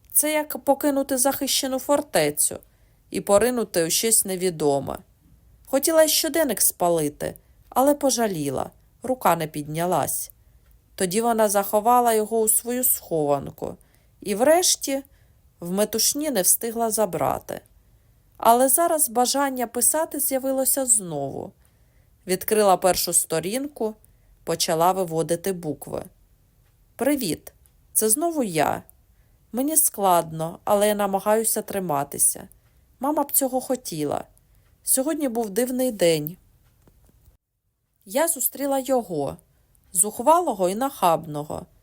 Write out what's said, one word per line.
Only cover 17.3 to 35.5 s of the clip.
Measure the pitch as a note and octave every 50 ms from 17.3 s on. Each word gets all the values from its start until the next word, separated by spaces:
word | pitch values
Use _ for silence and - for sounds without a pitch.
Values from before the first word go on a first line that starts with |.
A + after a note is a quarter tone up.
| C3 - - - - G1+ - _ _ _ _ _ _ _ _ _ _ _ _ _ _ -
Але | - A3 A#3 A#3+ C4 C4+
зараз | C4 - E4+ E4+ E4+ D#4 D4 -
бажання | A3 A#3 B3 A#3+ - C4+ C#4+ C#4 C4 B3+ A#3+ A3+
писати | - B3 A#3+ - - D4+ D#4+ D#4+ - D4+
з'явилося | - - C4+ C4 B3+ C4+ C4+ C4 C4+ B3+ - C#4 C4+
знову. | B3+ - - F#3+ F3 D#3 D3 C#3 C3+ - - - - - _ _ _ _ _ _ _ _ _ _ _ _ _ _ -
Відкрила | F3+ F3+ - - A3 G#3+ G#3+ G3+ F#3 F3
першу | - F#3 F3 - - - F3
сторінку, | - - - - D#3+ D#3+ F#3 G#3 C4 C#4 D4 - - A#3 G#3+ A3 - _ _ _ _ _ _ _ _ _
почала | - E3 E3 - - E3+ D#3+ E3 F3+
виводити | F#3 F#3 F#3+ E3+ D#3+ D#3+ E3 D#3 E3+ E3+ - - G3
букви. | F3 E3+ D#3+ C#3+ - - - - - - - - _ _ _ _ _ _ _ _ _ _ _ _ _ _ _ _
Привіт, | - A#3 C4 - D4 B3+ F3+ D3 - - - - _ _ _ _ _ _ _ _
це | - G#3+ A3
знову | A3 D4 D#4+ E4+ E4 D#4 B3+
я. | G#3 E3+ D#3 - - - - F#3 - _ _ _ _ _ _ _ _ _ _ _ _
Мені | - A3 C4+ D4 D#4+ D#4
складно, | - - - - G3+ G3 F3+ E3+ E3 D#3+ D#3+ D#3+ D#3+ E3 - - -
але | - G#3 G3+ G3+ G#3
я | G#3
намагаюся | G3+ G3+ G3 G3 F#3+ F#3 G#3+ G#3+ A3+ A3+ G#3+ - A3
триматися. | G#3 - - G3+ F#3+ F3 C#3+ C#3 C#3+ D3 - - - - - - - F#3+ - _ _ _ _ _ _ _ _ _
Мама | A#3+ C4+ D4+ D#4+ C#4+
б | D4
цього | - - C#4 C4 B3 C4
хотіла. | B3+ - C4 B3 - - - D#3 D3+ C#3+ - - - - _ _ _ _ _ _ _ _ _ _ _
Сьогодні | - - C4 C4 D4 E4 D4+ D4+ C4+
був | A3 A#3 A#3
дивний | G#3+